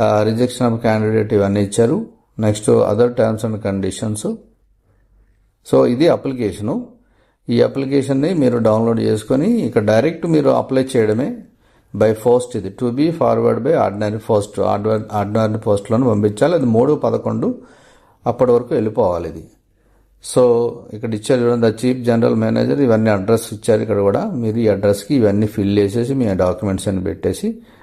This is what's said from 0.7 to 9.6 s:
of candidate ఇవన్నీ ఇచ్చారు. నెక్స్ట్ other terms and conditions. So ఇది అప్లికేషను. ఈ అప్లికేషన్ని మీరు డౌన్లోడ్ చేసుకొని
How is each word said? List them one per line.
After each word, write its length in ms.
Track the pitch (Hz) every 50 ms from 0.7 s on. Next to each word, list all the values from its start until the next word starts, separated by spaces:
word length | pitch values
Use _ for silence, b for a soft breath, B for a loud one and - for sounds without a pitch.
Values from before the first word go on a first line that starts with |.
of 40 | 113
candidate 600 | 113 113 113 110 110 107 107 110 110 107 107 113
ఇవన్నీ 280 | 104 98 98 101 101
ఇచ్చారు. 440 | 101 98 - - 117 - 156 208 226 - - _ _ _ _ -
నెక్స్ట్ 320 | 110 107 107 - - -
other 380 | 120 113 107 92 101 104 120 123 123 -
terms 220 | 113 110 110 104 -
and 160 | 113 110 101
conditions. 720 | 107 101 98 98 95 95 - - 113 110 107 107 - 190 226 220 - _ _ _ _ _ _ _ _ _ _ _ _ _ _ _ _ _ _ _ _ _ _ _ _ -
So 140 | - 135 135
ఇది 220 | 123 123 123 160 165
అప్లికేషను. 800 | 123 104 - 139 131 123 120 101 90 - 104 113 165 247 247 - - _ _ _ _ _ _ _ _ _ _ -
ఈ 120 | 120 120
అప్లికేషన్ని 760 | 120 120 117 139 135 135 139 139 123 117 139 135 143 170 190
మీరు 240 | 160 135 123 120 117
డౌన్లోడ్ 420 | 110 110 107 110 113 113 117 113
చేసుకొని 480 | 110 110 107 107 - - 131 135 156 208 240 226